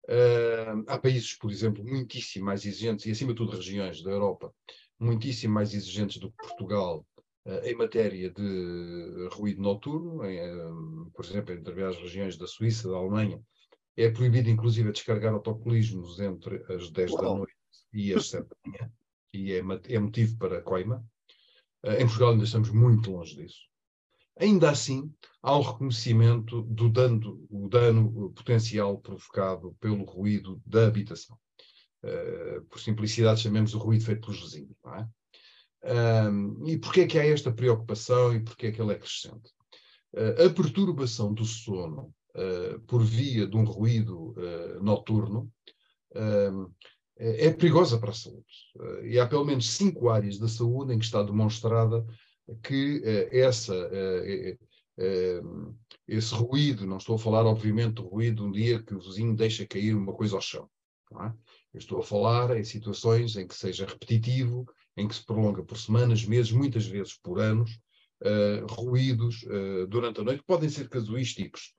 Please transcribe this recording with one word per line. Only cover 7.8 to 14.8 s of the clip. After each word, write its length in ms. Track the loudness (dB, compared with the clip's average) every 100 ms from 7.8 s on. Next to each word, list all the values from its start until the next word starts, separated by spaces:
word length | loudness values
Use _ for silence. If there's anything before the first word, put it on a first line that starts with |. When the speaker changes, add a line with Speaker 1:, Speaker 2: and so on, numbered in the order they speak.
| -2 0 0 -2 -8
Speaker 1:
de 1000 | -6 -4 -4 -4 -8 -8 -10 -12 -10 -10
ruído 320 | -6 -6 -2
noturno. 640 | -2 -2 -4 -6 -6 -8
Em, 120 | -8 -6
eh, 340 | -8 -8 -10 -12 -12 -14 -16
por 100 | -14
exemplo, 300 | -8 -8 -6
em 40 | -10
determinadas 380 | -10 -6 -6 -6
regiões 380 | -10 -6 -6 -6
da 120 | -12
Suíça, 420 | -2 -2 -2 -4
da 60 | -4
Alemanha, 440 | -2 0 -2 -4 -16 _ _ _ _ 2
é 140 | 2
proibido 400 | 4 4 4 4
inclusive 400 | 4 4 2